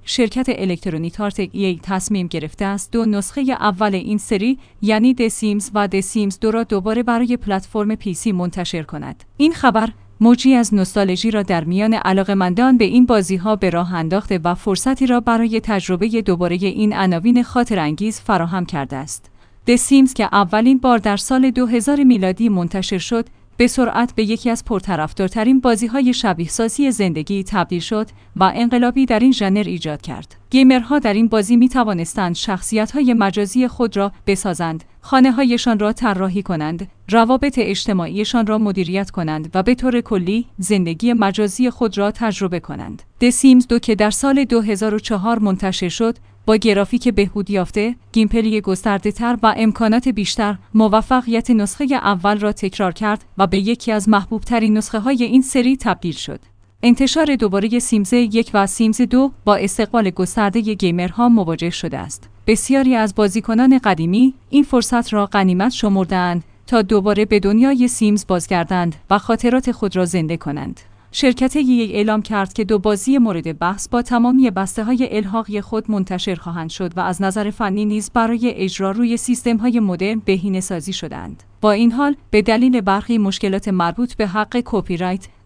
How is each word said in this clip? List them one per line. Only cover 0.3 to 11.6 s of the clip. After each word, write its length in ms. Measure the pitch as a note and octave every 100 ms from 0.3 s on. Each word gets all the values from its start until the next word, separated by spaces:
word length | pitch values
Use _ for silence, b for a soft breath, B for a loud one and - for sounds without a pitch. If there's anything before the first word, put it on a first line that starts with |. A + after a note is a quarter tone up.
| B3+ B3+
الکترونیک 720 | - F#3+ E3+ F#3+ D#3 E3+ -
آرت 200 | G#3 G3+
ای 80 | F#3
ای 280 | - F#3+ F3
تصمیم 440 | F#3+ F#3+ - G3+ F3
گرفته 380 | E3 D3+ -
است 280 | G3 G3 -
دو 120 | A#3
نسخه 480 | A3 G3+ - C#4+ C4
اول 420 | - G#3 F#3 G#3
این 240 | F#3+ - G#3
سری، 400 | - G3 A#3 C4 b b
یعنی 320 | G#3 G#3+ B3
د 140 | B3 A3+
سیمز 420 | - G#3+ G#3 -
و 140 | G#3 G3+
د 120 | G3
سیمز 380 | F#3+ A3 G3+ -
دو 100 | A3
را 120 | A3+
دوباره 400 | A3+ G3 G#3 A#3
برای 340 | A#3+ A#3 A#3+ A#3+
پلتفرم 580 | G#3 F#3+ - G#3+ G#3
پی 200 | A3 G3+
سی 180 | E3 A3+
منتشر 500 | F#3 F3+ F#3 E3+ E3+
کند. 420 | D3+ D3+ C3+ D3+ - -
این 160 | D4+
خبر 360 | E4 C4 A3 A3+ b b -
موجی 340 | A3+ B3 C4
از 200 | B3+ A3
نوستالژی 560 | G#3 F#3 G#3+ G3 F#3 A3+
را 120 | G#3+
در 220 | G3 E3+